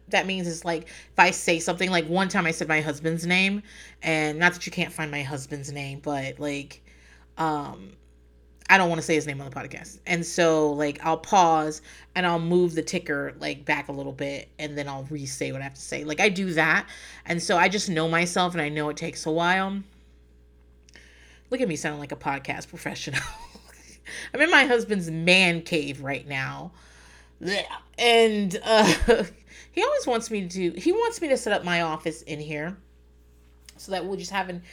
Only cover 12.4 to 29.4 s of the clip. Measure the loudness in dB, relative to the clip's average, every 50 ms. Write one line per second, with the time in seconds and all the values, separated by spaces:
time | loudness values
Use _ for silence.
12.4 | 2 4 4 4 4 4 2 -2 -4 -2 -4 -4 -4 -2 -4 -4 -4 -6 -8 -8
13.4 | -8 -8 -8 -6 -2 -2 -2 -2 -2 -6 -8 -8 -8 -10 -8 -6 -6 -6 -6 -10
14.4 | -12 -16 _ -12 -10 -8 -6 -6 -6 -6 -8 -10 -10 -8 -8 -8 -8 -8 -6 -6
15.4 | -6 -6 -6 -8 -10 -12 -12 -14 -12 -8 -8 -6 -6 -4 0 2 2 2 2 0
16.4 | -2 -2 2 2 4 4 4 2 0 -4 -12 -18 -18 -18 -20 -16 -8 -4 -4 -4
17.4 | 0 2 4 4 4 4 2 0 -2 0 0 0 2 2 2 2 2 2 2 2
18.4 | 2 2 0 -2 -2 -2 -2 -2 -2 -2 -4 -4 -8 -8 -8 -6 -4 -2 0 0
19.4 | 2 2 2 2 0 0 -2 -6 -8 -10 -18 -20 -20 _ -20 _ _ _ _ _
20.4 | _ _ _ _ _ _ _ _ _ -20 -20 -20 -20 -20 -20 -20 -20 -20 -20 -20
21.4 | _ _ -2 0 0 0 0 -2 -4 -4 -4 -6 -8 -10 -10 -6 -4 -4 -4 -4
22.4 | -4 -6 -6 -6 -8 -12 -16 -10 -8 -8 -8 -6 -8 -4 -4 -4 -4 -4 -10 -12
23.4 | -16 -18 -20 -20 -20 -20 -20 -20 -20 -20 -20 -20 _ -16 -14 -12 -12 -8 0 2
24.4 | 4 6 8 6 6 6 4 2 2 0 -2 -2 -2 -4 -4 0 4 6 6 6
25.4 | 6 4 2 0 -2 -2 -2 -2 -2 -2 -8 -8 -6 -6 -6 -6 -8 -8 -6 -6
26.4 | -6 -6 -8 -10 -12 -14 -16 -20 -20 -20 -20 -20 -20 -20 -20 -20 -20 -20 _ _
27.4 | -6 -4 -4 -4 -4 -6 -12 -16 -18 _ -6 2 4 6 6 8 6 6 4 2
28.4 | 0 -2 -4 -4 0 4 6 6 8 6 6 4 6 4 4 4 4 -2 -8 -16